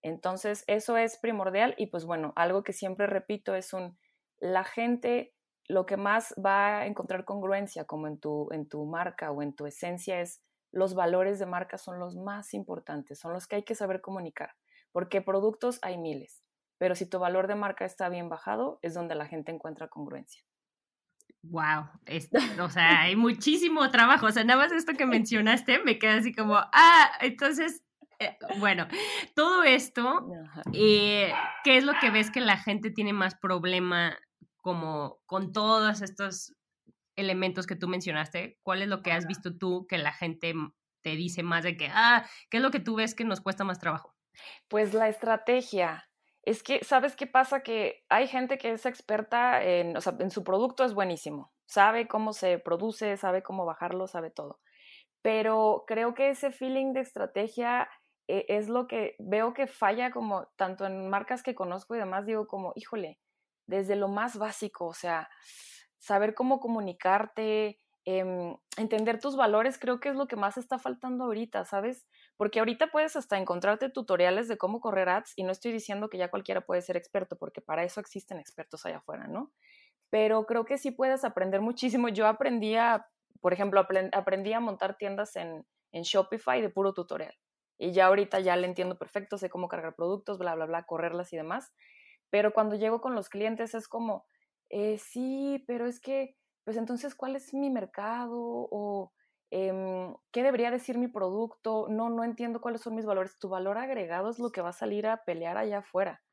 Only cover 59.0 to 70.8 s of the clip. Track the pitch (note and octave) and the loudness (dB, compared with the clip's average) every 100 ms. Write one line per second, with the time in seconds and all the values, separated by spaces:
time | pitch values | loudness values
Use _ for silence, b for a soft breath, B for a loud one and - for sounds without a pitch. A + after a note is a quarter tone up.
59 | G#3+ - G#3 G#3 A#3 A#3+ C4 - G3+ A3 | -4 -8 -2 0 0 -2 -6 0 0 2
60 | B3 B3 A3 F#3+ - _ F#3 F#3+ G3 F#3+ | -2 -4 -4 -4 -6 _ -4 -2 -6 -4
61 | F#3+ G3 G3 B3 B3+ B3 F#3 F#3 - A#3 | -2 -4 -2 -6 -6 -6 -6 -6 -8 -6
62 | G3 F#3+ G3+ A3 G#3+ G3 F3+ - - A3+ | -4 -4 -4 -4 -4 -6 -8 -10 -10 -8
63 | E3 F3 _ _ _ _ - F#3+ G3 G3+ | -8 -12 _ _ _ _ -4 -4 0 0
64 | G3 G3+ A#3+ A#3 G#3+ A3 G#3+ - E3+ E3 | 0 -2 -4 -4 -6 -6 -10 -8 -10 -6
65 | F3 E3 - B B B B B B _ | -4 -4 -6 B B B B B B _
66 | - G3+ G#3+ G#3+ B3+ C4+ A#3+ A3+ G3 F3 | 0 2 2 0 0 2 0 -2 -4 -2
67 | F#3 G3 A3 - A3 G#3+ G#3+ G#3 _ _ | 2 2 2 -4 0 0 0 -6 _ _
68 | - F#3 F#3 F3+ E3+ - _ - A3 A3 | -2 -2 -2 -4 -6 -10 _ -6 -2 0
69 | A3 A3+ C#4 C4+ A#3 G#3+ A#3+ C4 B3+ B3 | 0 -2 -2 2 4 4 2 -2 -4 -4
70 | C#4+ C4+ C4+ G#3+ G3+ B3+ B3 B3+ | -4 -4 -4 -2 -4 -4 -8 -6